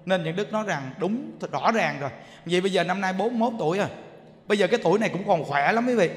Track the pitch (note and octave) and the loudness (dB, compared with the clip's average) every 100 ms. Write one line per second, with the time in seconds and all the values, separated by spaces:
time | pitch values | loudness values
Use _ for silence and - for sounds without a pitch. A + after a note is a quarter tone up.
0 | F3 F#3 D#3+ F3 G#3 G#3+ G#3 D3+ C3 C3 | 0 0 0 -4 -2 -2 -2 -4 -6 -4
1 | F3+ A#3 - - F3+ C#3 E3 A3+ E3 C#3+ | -2 -2 -6 -10 -6 0 2 2 0 -2
2 | C3+ - - - E3+ F3 F#3+ F#3 E3+ F#3 | -8 -10 -20 -16 -2 0 2 0 0 0
3 | F#3+ F#3+ G#3+ A#3+ A#3 - D#3 F#3+ F#3+ - | -2 0 0 0 0 0 -2 0 -2 -6
4 | - - - - - G#3 F3+ A#3 F3 G3 | -18 -20 -20 -20 -2 2 4 4 4 2
5 | G#3 E3 G3+ E3+ C3+ C#3+ C#3+ A3 B3 A#3 | 2 -2 0 0 2 2 2 2 2 2
6 | E3 | 2